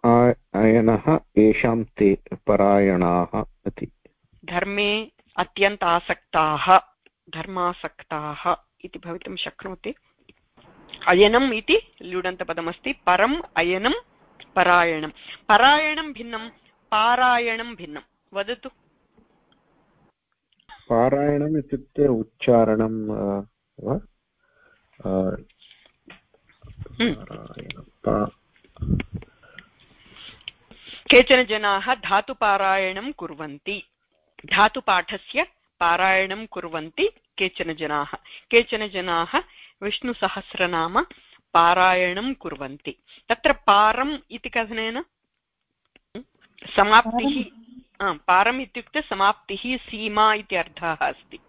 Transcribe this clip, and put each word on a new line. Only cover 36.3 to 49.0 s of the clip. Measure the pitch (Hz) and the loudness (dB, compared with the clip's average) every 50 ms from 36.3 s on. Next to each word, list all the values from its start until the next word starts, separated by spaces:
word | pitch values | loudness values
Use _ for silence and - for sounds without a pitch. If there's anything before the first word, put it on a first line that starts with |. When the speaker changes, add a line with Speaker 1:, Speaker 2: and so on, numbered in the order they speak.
| 190 214 226 | -6 -12 -12
Speaker 2:
कुर्वन्ति | - - 185 175 170 160 160 156 165 _ - 370 453 _ _ _ _ _ - | -12 -12 -12 -12 -8 -10 -10 -10 -10 _ -4 -4 -4 _ _ _ _ _ -6
केचन | 190 185 _ - 170 165 160 | -6 -6 _ -8 -8 -8 -6
जनाः। | 156 160 147 147 147 143 - - - _ - - - _ _ | -8 -6 -4 -4 -4 -4 -6 -10 -16 _ -20 -20 -20 _ _
केचन | - 233 233 - 233 214 214 208 | 2 2 2 2 -6 -8 -8 -8
जनाः | 190 185 180 185 170 165 165 - - 311 370 _ _ - - - _ _ | -8 -8 -4 -2 -2 -2 -2 -2 -2 -4 -4 _ _ -20 -20 -20 _ _
विष्णुसहस्रनाम | 196 208 208 - - 247 233 - - 190 - 202 - - - - 185 175 175 165 160 170 185 233 359 - - _ _ _ _ _ _ _ - | -8 -8 -8 -6 -8 -10 -6 -4 -4 -6 -6 -8 -14 -12 -4 -4 -4 -2 0 -2 -4 0 0 -2 -2 -2 -12 _ _ _ _ _ _ _ 2
पारायणं | 165 170 170 180 185 185 185 180 180 185 180 180 196 226 262 269 | 4 4 4 4 4 4 4 4 2 0 -2 -2 -4 -6 -6 -8
कुर्वन्ति। | _ - 170 147 135 143 131 139 147 _ 139 - _ _ _ - - _ - | _ -10 -12 -10 -10 -12 -14 -14 -12 _ -14 -14 _ _ _ -20 -20 _ -4
तत्र | 233 - - 311 | -4 0 2 0
पारम् | 269 - _ - 202 202 214 214 220 247 262 285 302 269 _ _ | 0 2 _ 4 6 6 6 4 2 0 -4 -4 -6 -8 _ _
इति | 214 233 - 247 | -18 -16 -14 -6
कथनेन | - 240 226 208 226 220 220 220 226 269 349 _ _ _ _ _ _ _ _ _ _ _ _ _ _ _ _ _ _ _ _ _ _ - - _ _ _ _ _ _ _ - - - | -6 -6 -6 -4 -6 -8 -6 -6 -6 -8 -10 _ _ _ _ _ _ _ _ _ _ _ _ _ _ _ _ _ _ _ _ _ _ -20 -20 _ _ _ _ _ _ _ -20 -4 0
समाप्तिः, | - 196 208 214 233 240 226 226 247 269 277 294 269 208 | 0 4 6 6 4 4 4 -4 -4 -4 -2 -4 -4 -8
Speaker 3:
पारम्। | - _ - - - - - - _ _ _ | -8 _ -20 -20 -20 -20 -20 -20 _ _ _
Speaker 2:
आ, | 202 196 | -4 -4
पारम् | 165 147 _ - 180 185 202 226 254 262 | -4 -4 _ 2 4 4 4 2 0 -2
इत्युक्ते | 262 - - 247 - _ - 302 | -8 -10 -12 -14 -14 _ -6 -6